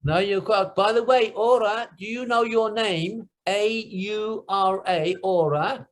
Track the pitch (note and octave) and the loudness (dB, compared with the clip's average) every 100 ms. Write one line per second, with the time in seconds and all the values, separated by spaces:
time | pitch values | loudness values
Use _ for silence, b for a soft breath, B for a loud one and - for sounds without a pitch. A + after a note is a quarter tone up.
0 | C#3 D#3+ G3+ G3 F#3 G#3 F#3+ - G3+ A3+ | 0 0 2 0 2 0 0 2 2 2
1 | A#3+ B3+ A3 - A3 B3 G#3+ G#3+ A#3 D#3+ | 4 4 4 0 2 4 2 -2 -6 -12
2 | G3 A#3 B3 A#3 A#3 A3+ A3 G#3+ A3 F3 | -10 -8 -2 0 2 0 0 0 -2 -2
3 | E3 A3+ G3+ _ - G3 G#3+ A3+ A3 F#3 | -4 -8 -14 _ -2 0 0 -2 -6 -8
4 | G3 G#3+ G#3+ A3 - G3 F#3+ F#3+ - F3+ | -6 -4 -6 -8 -4 0 2 0 0 0
5 | D#3 F3+ F#3 F#3 D#3 D3 F3 C4+ - | 0 -2 0 2 2 2 -2 -4 -10